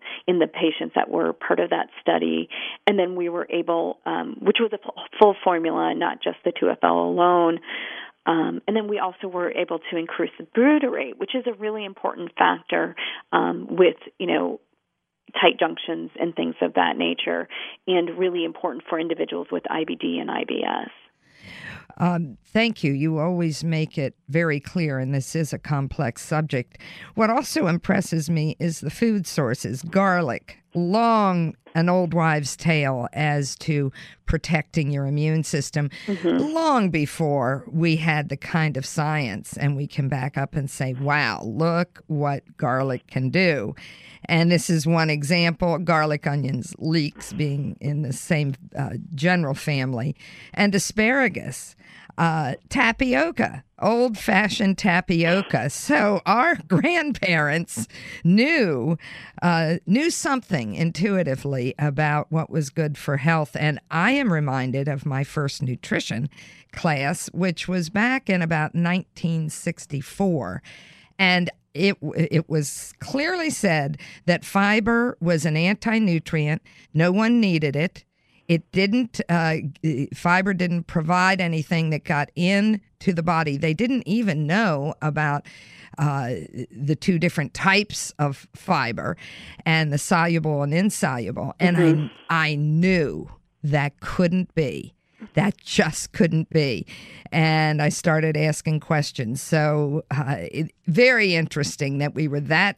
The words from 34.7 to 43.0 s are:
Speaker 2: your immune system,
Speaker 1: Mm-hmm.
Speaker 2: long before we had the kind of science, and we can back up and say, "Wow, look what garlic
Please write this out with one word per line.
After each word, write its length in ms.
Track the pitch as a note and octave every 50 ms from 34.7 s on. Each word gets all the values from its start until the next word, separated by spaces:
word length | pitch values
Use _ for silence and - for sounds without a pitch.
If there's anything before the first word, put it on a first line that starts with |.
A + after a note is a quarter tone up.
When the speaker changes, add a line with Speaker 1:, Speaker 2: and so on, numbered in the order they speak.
| - E3 D3 C#3
Speaker 2:
your 140 | C#3+ C#3 C#3
immune 380 | C3+ D3 D3 D3+ D#3 D#3 D#3+ D3
system, 460 | - - D3 C#3 - - D3+ C#3+ C#3 - - -
Speaker 1:
Mm-hmm. 320 | - G3+ E3 F3 - C4
Speaker 2:
long 520 | C4 C#4 D4+ D#4 E4 E4 D#4 C#4+ A#3+ G3+ F3+
before 760 | D3+ D#3+ D3 - - - E3 D3 C#3+ C#3 B2 B2 C3+ C3+ -
we 280 | A#2 D3 E3 E3+ E3+ D#3
had 340 | D#3 D#3+ E3 D3+ D3 D3 -
the 80 | C#3
kind 400 | C3+ - - - E3 D#3+ D3+ B2
of 80 | C#3 C3+
science, 720 | - - - D3 D3+ D3+ D3+ C#3 A2 F#2+ G#2 - - -
and 180 | - - C#3+ C#3+
we 120 | C#3 D3
can 200 | - - - C3+
back 300 | C3 C#3+ C3 C3 C3 -
up 180 | C#3 C#3 - -
and 140 | D#3 C3+ C3+
say, 240 | - - C#3 C3 B2+
"Wow, 480 | B2+ C#3 C#3+ C#3+ D3 C#3 A2+ G2+ - -
look 600 | A2+ A2 - D#3+ E3+ E3 E3+ F3 - _ - -
what 500 | - D#3 C#3+ C#3+ C#3+ C#3 - - - -
garlic 500 | - D#3 C3 B2+ C3 C3+ C3+ B2+ B2